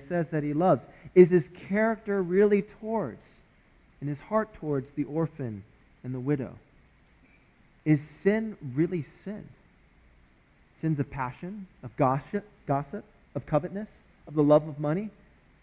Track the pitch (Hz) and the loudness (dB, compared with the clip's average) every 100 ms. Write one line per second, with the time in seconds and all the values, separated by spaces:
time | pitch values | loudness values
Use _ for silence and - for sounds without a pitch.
0 | 139 175 160 156 147 147 185 135 - - | -2 -4 -2 -4 -2 2 4 2 0 -20
1 | - 185 180 180 - - - 196 220 214 | 4 8 10 8 2 -8 -4 0 0 -2
2 | - 202 175 185 208 202 202 - 214 226 | -4 -2 2 4 6 4 0 -10 -6 -4
3 | 143 98 - - _ _ _ _ _ _ | -6 -10 -20 -20 _ _ _ _ _ _
4 | 143 143 - 214 214 - 156 139 123 - | -8 -8 -4 -4 -4 -8 -4 -4 -4 -6
5 | 131 151 160 - 123 104 - _ _ _ | -4 -4 -4 -6 -10 -10 -16 _ _ _
6 | 123 127 127 147 104 98 _ _ _ _ | -10 -6 -2 -2 -4 -14 _ _ _ _
7 | _ _ _ _ _ _ _ _ 160 151 | _ _ _ _ _ _ _ _ 0 2
8 | 151 - 196 214 220 196 143 127 175 185 | 0 -10 -6 -4 -6 -10 -6 -2 -2 -4
9 | 135 - - 214 - - _ _ _ _ | -10 -14 -14 -14 -16 -20 _ _ _ _
10 | - _ _ _ _ _ _ _ 160 147 | -20 _ _ _ _ _ _ _ -2 -2
11 | 131 135 127 127 175 214 185 _ 120 - | -4 -6 -8 -8 -14 -14 -16 _ -12 0
12 | 131 139 - 202 202 - - 139 151 202 | 2 2 -4 -8 -8 -12 -4 -4 -4 -12
13 | - _ _ 139 - 151 165 190 220 - | -14 _ _ -10 -2 -2 -2 -8 -12 -16
14 | _ _ - 151 147 151 156 143 147 170 | _ _ -6 0 4 4 2 -6 -4 -4
15 | 214 - - _ _ _ | -6 -14 -20 _ _ _